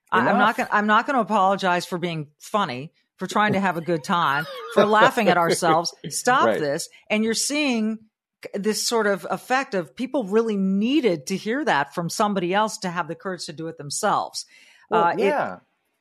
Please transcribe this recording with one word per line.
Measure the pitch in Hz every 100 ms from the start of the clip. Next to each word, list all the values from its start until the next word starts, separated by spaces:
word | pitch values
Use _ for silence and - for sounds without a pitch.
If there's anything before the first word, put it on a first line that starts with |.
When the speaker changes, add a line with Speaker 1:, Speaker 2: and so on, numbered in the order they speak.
| _
Speaker 1:
I, | 185
I'm |
not | -
Speaker 2:
Enough. | 202 208 247
Speaker 1:
gonna, | -
I'm | 208 214
not | 214 294
gonna | 269
apologize | 208 208 190 196 190 175
for | - 175
being | 175 160 147 _
funny, | - 208 175 123 160 _ _ -
for | 185
trying | 214 208
to | 190
have | 196 170
a |
good | 160 160
time, | 180 175 151 143 156 - -
for | 208
laughing | 208 214 247 254 196
at | 175
ourselves. | 170 175 170 160 170 -
Speaker 2:
<laughs> | 160
Speaker 1:
Stop | - 247 262
Speaker 2:
Right. | 339 -
Speaker 1:
this." | 143 160 - - -
And | 214
you're | 220
seeing | 220 - 294 285 233 220 220 _ _ _ _ -
this | 208 214 208 -
sort | 233
of | 208 190 196
effect | 185 - 262 262
of | 190 156
people | - 254 294
really | 185 214 226 202
needed | 190 196 233 302 233 160 -
to | 190
hear | 208 269
that | 240 143 143
from | - 170
somebody | - 208 196 175
else | 196 214 -
to | 185
have | 175 156
the |
courage | 165 196 180
to | -
do | 147 160
it | 165
themselves. | 143 - 202 139 85 - - - - _ -
Speaker 2:
Well, | 175
Speaker 1:
Uh, | 170
it | 165
Speaker 2:
yeah. | 196 277 110 92 _ _ _ _